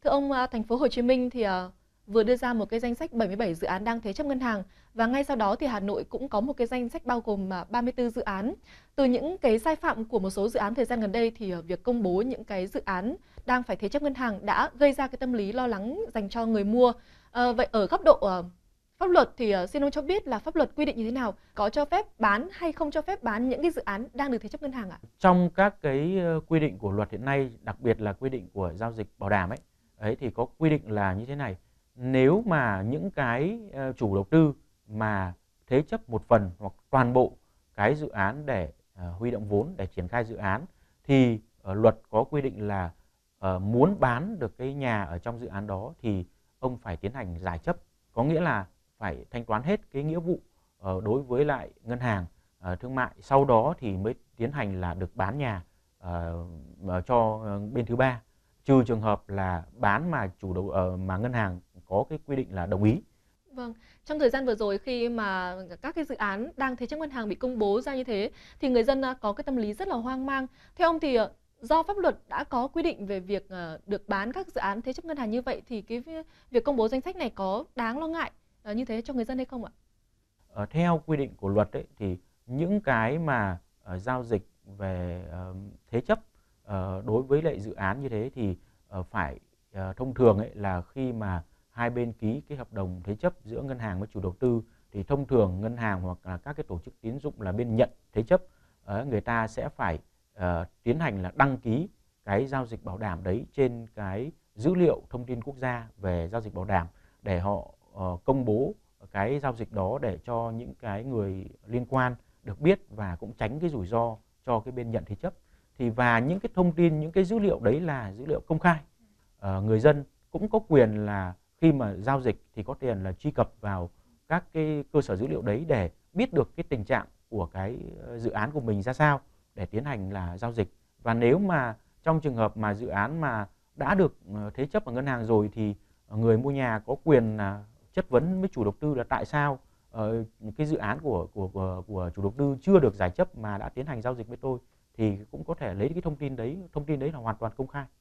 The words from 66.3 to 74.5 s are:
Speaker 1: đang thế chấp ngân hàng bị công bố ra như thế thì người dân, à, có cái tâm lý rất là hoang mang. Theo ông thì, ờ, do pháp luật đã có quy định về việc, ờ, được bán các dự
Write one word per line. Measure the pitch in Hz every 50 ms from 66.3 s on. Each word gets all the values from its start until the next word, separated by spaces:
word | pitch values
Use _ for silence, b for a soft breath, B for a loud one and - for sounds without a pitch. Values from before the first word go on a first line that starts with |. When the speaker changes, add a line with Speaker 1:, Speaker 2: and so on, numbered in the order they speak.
| 196 196 233 302 -
Speaker 1:
đang | - 269 262 254
thế | 247 247
chấp | 226 302 302
ngân | 320 302
hàng | 269 262 226 214
bị | 180
công | - - 254 254 233
bố | 214 202 202 226
ra | 254 294 277
như | 262 254
thế | 254 233 196 202 254 B B B B B B
thì | - 277
người | 254 240 220
dân, | 220 277 269 269
à, | 254 254
có | 254 - 214 202
cái | 202 285
tâm | - 269
lý | 247 226 208 208
rất | 214 381 392
là | 339
hoang | 240 226 247 262 262 262
mang. | 269 277 269 262 254 b b b b b
Theo | - 359 330
ông | 339 320
thì, | 330 294 262
ờ, | 233 214 - - _ _ _ _ _
do | 269 233 302 320 330
pháp | 330 415
luật | 403 359 330 - - - _
đã | - 151 285
có | - - 247 240 269
quy | - 330 311
định | 339 269 - 208
về | 190 202 190
việc, | 180 185 202 190 185 -
ờ, | 190 185 175 165 160 - -
được | - 202 196 - -
bán | 202 196 196 220 262
các | 370 381
dự | -